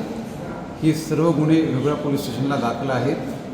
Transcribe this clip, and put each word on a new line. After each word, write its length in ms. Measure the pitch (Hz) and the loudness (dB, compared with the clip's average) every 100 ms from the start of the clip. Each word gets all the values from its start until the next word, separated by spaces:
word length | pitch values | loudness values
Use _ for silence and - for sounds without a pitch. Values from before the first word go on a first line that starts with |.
| - - - - - - - - | -4 -8 -8 -8 -8 -10 -10 0
ही 100 | 156 | 2
सर्व 380 | 156 - 151 165 | 2 0 2 4
गुन्हे 300 | 147 151 160 | 4 4 4
वेगवेगळ्या 340 | 143 127 143 147 | 4 2 2 0
पोलीस 260 | 143 139 | 0 -2
स्टेशनला 340 | - 117 139 139 | -2 -2 0 0
दाखल 340 | 117 - 135 | 0 -2 -2
आहेत. 260 | 123 131 165 - - - | 0 0 -2 -4 -8 -10